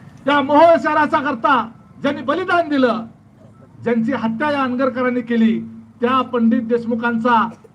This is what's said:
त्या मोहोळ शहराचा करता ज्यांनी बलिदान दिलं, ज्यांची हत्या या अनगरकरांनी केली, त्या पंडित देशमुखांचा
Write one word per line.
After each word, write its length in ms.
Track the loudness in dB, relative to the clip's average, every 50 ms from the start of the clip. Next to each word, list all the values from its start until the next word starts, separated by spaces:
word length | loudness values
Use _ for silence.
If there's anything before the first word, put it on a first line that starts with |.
| -20 -20 -20 -10 -2
त्या 160 | 0 0 2
मोहोळ 360 | 2 4 4 6 8 8 6 4 2
शहराचा 340 | 2 2 2 2 2 0 -2
करता 520 | -2 -2 -4 -2 0 0 0 0 0 -4 -8 -20 -20 -20 -12 -6 -4
ज्यांनी 200 | -4 -4 -4 -4
बलिदान 460 | -4 -4 -2 -2 0 0 0 0 0
दिलं, 360 | 0 2 2 2 0 -2 -6 -12 -16 -20 _ _ _ -20 -20 -20 -20 -20 -20 -20 -18 -10 -4
ज्यांची 300 | -2 -2 -2 -2 -2 -2
हत्या 380 | -2 -2 -4 -4 -2 -2 -2
या 120 | -2 -2 -2
अनगरकरांनी 580 | -2 -2 -2 -2 -2 -2 -2 -2 -2 -2 -4
केली, 400 | -4 -2 0 2 2 2 0 0 -6 -10 -14 -18 -20 -20 -10 -4
त्या 200 | -2 0 0 0
पंडित 420 | -2 -2 -2 0 2 2 2 0 0
देशमुखांचा 880 | 0 -2 -2 -2 -2 -4 -4 -2 -4 -2 -2 0 2 2 2 0 0 -6 -12 -20 -20 _